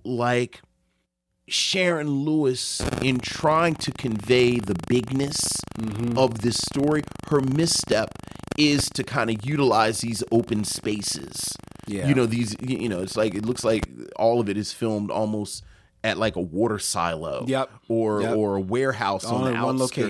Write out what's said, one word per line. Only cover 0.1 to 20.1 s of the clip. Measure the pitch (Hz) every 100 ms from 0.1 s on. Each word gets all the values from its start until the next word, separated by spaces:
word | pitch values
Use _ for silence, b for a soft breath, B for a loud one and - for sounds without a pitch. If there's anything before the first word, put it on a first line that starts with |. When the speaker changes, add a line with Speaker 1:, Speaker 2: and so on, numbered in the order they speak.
| 120 120 123 123 - _ _ _ _ _ _ _ _ -
Speaker 1:
Sharon | - - 196 180 170 147
Lewis, | 139 147 156 143 127 - - - -
in | 131 127
trying | - - 156 156 170 156
to | -
convey | - 131 110 104 127 123 120
the | 101 104 -
bigness | 123 113 135 139 151 - - - -
Speaker 2:
Mm-hmm. | 110 104 120 120
Speaker 1:
of | 131 113
this | 113 110
story, | - 143 143 151 143 - -
her | 147
misstep | 135 131 165 - - 107 110 - B B - -
is | 147 143 -
to | -
kinda | 123 127 113 113
utilize | 110 147 135 107 110 113
these | 117 110 -
open | 117 110 107
spaces. | 104 - - 208 - - 67 - - - - - -
Speaker 2:
Yeah. | 101 135
Speaker 1:
You |
know, | 131 120
these, | 117 113 104
y-, | 127 127
you | 117
know, | 90
it's | 95 113
like, | 110
it | 95 110
looks | 123
like | 117 110 - 62 62 -
all | 113 120
of | 104
it | 101
is | 104
filmed | - 113 107 104
almost | 78 110 107 104 - b b b b
at, | 110 95
like, | 110 87
a |
water | 87 82 113 104
silo | - 101 85 80 80 65 123
Speaker 2:
Yep. | 131 131 - _
Speaker 1:
or, | 113 110 104
Speaker 2:
Yep. | 104 107
Speaker 1:
or | 104 98
a |
warehouse | 95 117 135 107 101 98
Speaker 2:
All | 107 120
Speaker 1:
on | 131
Speaker 2:
in | 120
Speaker 1:
the |
Speaker 2:
one | 123 131
Speaker 1:
outskirts. | 127 - 110